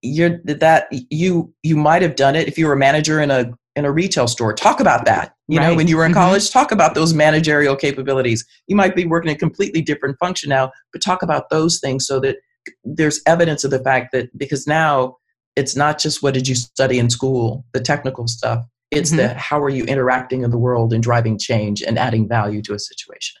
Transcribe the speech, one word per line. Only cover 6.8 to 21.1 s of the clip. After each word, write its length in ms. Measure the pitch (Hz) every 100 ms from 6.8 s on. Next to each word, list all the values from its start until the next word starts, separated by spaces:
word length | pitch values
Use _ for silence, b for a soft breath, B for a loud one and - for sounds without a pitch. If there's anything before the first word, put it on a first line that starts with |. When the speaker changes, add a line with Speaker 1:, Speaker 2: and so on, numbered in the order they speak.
| 165
Speaker 1:
those 200 | 151 165
managerial 600 | 160 151 156 156 147 143 139
capabilities. 680 | 143 139 135 135 123 113 b b _
You 100 | 202
might 180 | 190
be 120 | 190 175
working 240 | 170 165
a 40 |
completely 460 | 151 170 - 196 165
different 380 | 151 147 139 139
function 320 | 180 185 147
now, 220 | 135 131 b b
but 80 | -
talk 220 | - 185
about 260 | 170 147 -
those 300 | 156 160 165
things 260 | 139 131 -
so 140 | 135
that 160 | 135 131 _ _ - _
there's 360 | 117 156 151 147
evidence 400 | - 170 170 147
of 60 | 139
the 80 | 131
fact 340 | 131 131 120
that, 240 | 131 123 -
because 300 | 139 135 -
now 500 | 160 160 139 127 - _ _ _ -
it's 180 | 131
not 240 | 127 147 151
just 240 | 156 -
what 120 | 143
did 120 | 131 127
you 60 |
study 440 | 127 120 - 135 123
in 100 | 120
school, 560 | 120 135 131 113 - -
the 80 | 131
technical 480 | 123 147 135 131 117
stuff, 320 | 117 117 117 117 _ _
it's 200 | 147 160
Speaker 2:
Mm-hmm. 60 | 160
Speaker 1:
the, 160 | 120
how 240 | 120 - 147
are 80 | 143
you 140 | 135
interacting 580 | 117 135 127 127 127 127
in 80 | 120
the 80 | 117
world 340 | 123 123 113
and 100 | 113
driving 360 | 117